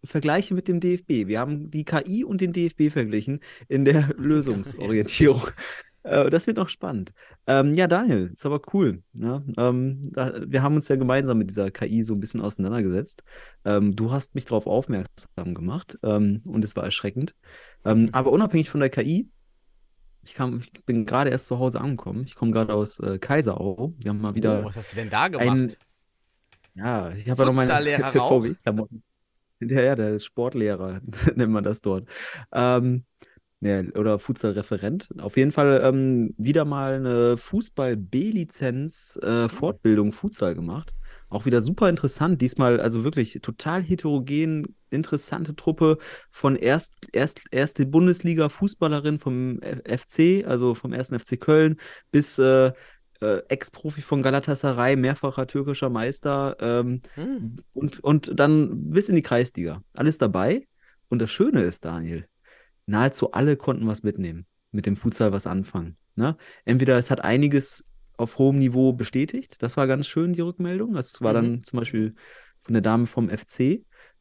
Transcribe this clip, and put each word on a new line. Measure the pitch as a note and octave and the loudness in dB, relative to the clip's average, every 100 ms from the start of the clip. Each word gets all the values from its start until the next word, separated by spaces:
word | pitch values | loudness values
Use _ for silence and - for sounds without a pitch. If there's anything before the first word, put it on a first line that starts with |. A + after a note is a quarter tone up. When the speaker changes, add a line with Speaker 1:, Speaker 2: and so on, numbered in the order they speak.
Speaker 1:
Vergleiche | - D#3 D3 E3+ - | -6 -2 2 0 0
mit | F3+ G3 | -4 -2
dem | F3 | 0
D | F3+ F3+ | 0 -2
F | - | 0
B. | B2 F#2+ | -2 0
Wir | A2 | -2
haben | C3+ D3 D#3 | -2 -6 -6
die | D3+ D3 | -8 -2
K | D#3 F3+ | -2 -2
I | G#3+ - | -4 -2
und | F#3+ | -2
den | F#3 | -2
D | F3 E3+ | -2 -4
F | - | 0
B | D3+ | -2
verglichen | D3 A2 G#2+ C3+ C#3+ - - - | 0 -2 -2 -4 -8 -10 -20 -4
in | C#3 C#3 | 2 4
der | D3+ C#3+ | 4 2
Speaker 2:
<laughs> | - | 0
Speaker 1:
Lösungsorientierung. | C#3+ D3+ C3 G2+ F#2+ - G2+ A2 G#2 - D3 B2 - - - - - _ | 2 2 2 -4 -6 -8 -2 0 0 4 6 6 0 -10 -16 -16 -20 _
Äh, | - D3 C#3 | 0 2 4
das | E3 - | 2 0
wird | A3 | -2
noch | F#3 | -4
spannend. | - F#3 A2+ F2+ _ - - - | -6 -8 -8 -8 _ -20 -12 2
Ähm, | C3+ C#3+ | 4 4
ja, | D#3+ F3+ | 4 4
Daniel, | F3 A#3+ A2 F2+ - | 2 4 2 0 -6
ist | C#3+ | -4
aber | D3 - | -4 -2
cool, | G3 C#3+ F2+ _ | 2 2 0 _
ne? | A#2 A2+ C#3 C#3 A2+ | -6 -6 -4 -6 0
Ähm, | B2 B2+ C3+ C3+ C#3+ | 0 2 -2 -4 -8
da, | C3+ B2+ - C#3 | -6 -6 -6 -2
wir | C3 | 0
haben | C#3 D3+ | 2 2
uns | - | 2
ja | C3+ | 0
gemeinsam | B2+ C3 C3+ A2+ | 2 2 2 0
mit | F#2+ | 0
dieser | G2+ F#2+ | -2 -4
K | - A2 | -4 -4
I | A2+ | -2
so | A2 | 0
ein | G2+ | -2
bisschen | G#2 A2+ | -4 -6
auseinandergesetzt. | G#2 - F#2+ A#2+ F#2+ F#2 D3+ - _ - - - | -6 -4 -2 0 0 -2 -4 -14 _ -20 -20 -8
Ähm, | G2+ G#2 G#2 G2+ | 0 2 2 0
du | A2+ | -2
hast | C3+ - C#3 | -2 -4 -10
mich | - | -4
darauf | A2 - | -4 0
aufmerksam | A#2 - G2+ F#2+ - - - F2+ E2 | -2 0 -4 -6 -12 -16 -10 -8 -6
gemacht, | F2+ D#3+ - - | -6 -6 -10 -8
ähm, | A2 G#2 G#2 G#2+ B2+ | -2 2 2 0 -4
und | A2 | -4
es | G#2+ - | -4 -4
war | |
erschreckend. | F#2 - G2+ B2 D#3+ _ - - - _ | -6 -4 -6 -4 -6 _ -20 -20 -20 _
Ähm, | G#2+ A2 | 2 4
Speaker 2:
Mhm. | A2+ | 4
Speaker 1:
aber | B2+ C3+ | 4 4
unabhängig | D#3+ G#3+ E3+ D3+ | 4 4 2 0
von | D3 | 0
der | C3+ | 0
K | C#3+ | 0
I, | C#3 F3+ - _ _ _ _ _ _ _ - _ | 0 0 -2 _ _ _ _ _ _ _ -20 _
ich | - - | -18 -6
kam, | B2+ A#2+ | -4 -4
ich | - - - | -10 -14 -2
bin | A#2 G#2+ | -2 0
gerade | B2 C#3 | 0 2
erst | C3 - | 0 -2
zu | B2 | -2
Hause | C3 A#2+ | -2 -2
angekommen. | C#3+ A#2 - G#2+ C3+ | -4 -6 -6 -8 -8
Ich | - | -2
komme | A2+ | 0
gerade | A2 G#2+ | 2 2
aus, | G#2 G#2 - | 0 -2 -4
äh, | G2+ F#2+ | -6 -6
Kaiserau. | - D3 A#2 - F#2+ F#2 D3 D3+ | 0 2 2 -2 -4 -4 -8 -6
Wir | G#2+ | -6
haben | G#2 | -4
mal | G#2+ G#2 | -2 0
wieder | A2 G#2 | 0 0
Speaker 2:
Oh, | G#2 | -2
was | G#2 | -10
hast | G2+ | -10
du | G#2+ | -10
denn | A2 | -4
da | G#2+ F3+ | 0 0
gemacht? | C#3+ B2 | 2 2
Speaker 1:
ein, | C3 B2 - _ _ _ _ _ _ _ _ _ F#2+ | 2 0 -4 _ _ _ _ _ _ _ _ _ -8
ja, | A2+ A2+ E2+ | -4 -2 -4
ich | G2 A2 | -8 -6
habe | B2+ | 2
ja | C3 | 2
noch | |
meine | C3 B2+ | 4 2
Speaker 2:
Futsal-Lehrer | D3 D3 D3 C3+ | 2 2 0 2
Speaker 1:
<laughs> | C3+ | 2
Speaker 2:
Rauch? | B2+ | 4
Speaker 1:
V | B2+ | 4
W-Klamotten. | A2+ F3+ - G#2+ A2 A2+ _ _ _ _ _ - | 2 -4 -4 -4 -6 -12 _ _ _ _ _ -10
Ja, | A#2 C3+ | -2 2
ja, | B2+ B2 | 2 2
der | G#2+ G#2+ | 0 -2
ist | - | -6
Sportlehrer, | - A#2+ B2+ G#2+ F#2 F#2+ F#2+ | -4 -4 -2 -2 -2 -6 -8
<laughs> | - - D#3+ - | -12 0 0 2
nennt | A2+ | 2
man | G#2+ | 2
das | G2+ G#2+ | 0 -2
dort. | G#2 F#2+ A2 - - - A#2 | -2 -4 -6 -16 -14 -16 -6
Ähm, | - B2 B2 B2 B2+ - _ - _ _ - | 0 2 2 2 -2 -6 _ -20 _ _ -6
ja, | G2+ G2 F2+ G2+ | -2 -2 -2 -2
oder | G#2+ G#2 | 0 0
Futsal-Referent. | - A#2 A2 G2 - G2+ G#2 F#3 - - | -2 -4 -2 -2 -4 -4 -4 -6 -8 -10
Auf | G#2 C3 | -2 2
jeden | C#3 | 2
Fall, | D3+ C#3+ C3+ | 4 6 6
ähm, | C3 C3+ C3 B2 A2 - | 4 4 2 2 0 -2
wieder | A#2 D#3+ D3 | 0 2 0
mal | C#3 C3+ C3+ | -2 -2 -2
eine | B2+ A#2+ A#2+ A#2+ | 0 2 4 2
Fußball-B-Lizenz, | - G3+ - - B2+ G#2+ F#2 B2+ G#3 G#3+ D#3+ - C3+ B2+ D#3 - - - | -2 -4 -4 -4 -2 -2 -2 -2 0 -2 -4 -4 -4 -4 -6 -10 -12 -8
äh, | E2+ A#2 | -2 0
Speaker 2:
Mhm. | A#2 | 0
Speaker 1:
Fortbildung | - E3 - A2 G#2+ G#2 | -2 -4 0 4 4 4
Futsal | - G2+ - F#2 E2+ | -2 -8 -2 -2 -2
gemacht. | E2+ B2 - - - - - | -6 -8 -8 -12 -12 -16 -10
Auch | G#2 B2+ | -4 2
wieder | A#2+ | 2
super | A#2 F#3+ G3 | 2 2 2
interessant. | E3 C3+ - D#3+ D#3+ | 2 -2 0 0 2
Diesmal | B2+ - B2+ A#2+ | 0 2 4 4
also | A2+ A2+ | 2 0
wirklich | C3 C#3+ A2 - | -2 -2 -2 -4
total | - A#2 D#3 F3+ | -10 -8 -6 -4
heterogen, | E3 F3+ D3+ C#3+ C3 D3 D#3+ D#3 - - - | -2 -2 0 -2 -2 -2 -2 -2 -6 -12 -6
interessante | C#3 D#3+ D3 - - D#3 D3+ | -4 -2 -4 -4 -6 -8 -4
Truppe | - D#3 D#3 D#3 - - _ | -4 2 4 2 -2 -20 _
von | - C#3 C3+ | -2 0 2
erst, | B2 D#3 - - - | 2 0 -2 -12 -6
erst, | - C#3+ - - | -2 -2 -4 -6
erste | B2+ C#3+ - C3+ | -2 -2 0 2
Bundesliga-Fußballerin | D#3+ F3+ F3 E3+ D#3+ D3 - G3 - D#3+ D3 D3 D3+ | 4 4 4 0 0 0 0 -4 0 0 0 -2 -4
vom | C3+ B2+ B2+ A#2+ | -4 -2 -4 -6
F-, | - B2+ - | -8 -10 -6
F | B2 - | -6 -4
C, | - E3+ G3 - | 4 4 4 0
also | B2 B2 A2+ | 0 0 0
vom | B2 | -4
ersten | A#2+ C3 A#2+ | -6 -4 -6
F | - | -4
C | B2+ | -4
Köln, | - D#3 D#3 D#3 - - - | 4 6 6 2 -8 -20 0
bis, | D3 D3 - | 2 2 4
äh, | C3 C3 C3 B2+ - _ _ - | 6 8 6 2 -18 _ _ -6
äh, | G#2+ G2 - | -2 -2 -2
Ex-Profi | C3+ - - D3+ D3 | -6 -6 -10 -10 -8
von | - C#3+ | -2 0
Galatasaray, | C3+ C#3 D3+ C#3 C#3 B2 B2 C#3 | 2 0 0 -2 0 2 2 4
mehrfacher | C3 C#3+ C#3 C3 B2+ | 2 0 -4 -4 -4
türkischer | C#3+ C#3 C#3 C3 | -4 -4 -2 -2
Meister, | A#2 A#2+ C#3 D3 C#3 C#3 - | -2 -2 -4 -2 -2 -2 -4
ähm, | A#2 A#2+ B2 B2+ - - | 0 0 0 -4 -8 -12
Speaker 2:
Hm. | G#3 C4 A2+ B2 - | -8 -6 -8 -12 -12
Speaker 1:
und, | C3+ D3 - | -6 -6 -2
und | C#3+ D3+ - - | 2 2 2 2
dann | C#3+ D#3 D3 - D3+ | 4 4 2 -2 0
bis | E3 G#3 | 0 4
in | E3+ | 2
die | |
Kreisliga. | - A#2+ B2 - E2 F2 - | 2 0 0 -4 -8 -8 -14
Alles | - D3+ D3+ | -2 0 2
dabei. | G#2+ F#2 A2 A#3+ - _ _ _ - | 0 2 2 0 -4 _ _ _ -4
Und | B2 | -2
das | A2 | -2
Schöne | - B3 F#3+ | 0 2 4
ist, | F2 - E2 | 0 -2 -10
Daniel, | E2 E2 E2 - _ _ _ _ _ - | -8 -8 -10 -12 _ _ _ _ _ -4
nahezu | G#2+ C3+ - - | 2 2 0 -2
alle | - D3 C#3 | 0 0 0
konnten | - - A2 | -2 -2 -2
was | G#2+ | -2
mitnehmen, | G#2 G2+ F2 E2 - _ _ | -4 -4 -6 -8 -16 _ _
mit | G#2 G2+ | -4 -2
dem | G2 | -2
Futsal | A#2 - G#2+ | -2 0 0
was | G2 D#2+ | 0 -4
anfangen, | F#2 G2 F#2 E2+ E2+ _ - | -4 -4 -6 -8 -14 _ -4
ne? | C3+ D#3 - - - | -2 -2 -12 -12 0
Entweder | B2+ C3 B2 | 2 4 4
es | A#2+ | 4
hat | C3+ | -2
einiges | F#2 B2+ D3 C#3 - - - - - - | 2 2 4 2 -2 -12 -18 -20 -20 -6
auf | A#2 - | -6 2
hohem | C3+ C#3 | 4 4
Niveau | C3 B2+ C3 | 2 4 2
bestätigt, | B2 C3 B2+ D#3 C4 - - | 2 -2 -2 -2 -6 -10 -8
das | - - | -6 -2
war | C3+ | 0
ganz | C3+ C#3+ | 0 -2
schön, | E3 F3 | -2 -2
die | E3+ | -2
Rückmeldung. | E3+ F3+ F3 F#3 A3+ | -4 -4 -6 -4 -4
Das | F3 - - | -4 -6 -2
war | A#2 | 0
Speaker 2:
Mhm. | A2+ | 2
Speaker 1:
dann | A#2 A#2+ | 0 -2
zum | - B2 | -6 -6
Beispiel | A2+ A2+ A2 - - - - _ | -4 -2 -4 -6 -20 -20 -20 _
von | - | -2
der | A2+ | 0
Dame | A2 A#2 A#2+ | 2 2 0
vom | - A2+ | -2 -2
F | G#2+ - | -4 -8
C. | - C3 G3+ _ _ - - | -2 0 0 _ _ -20 -6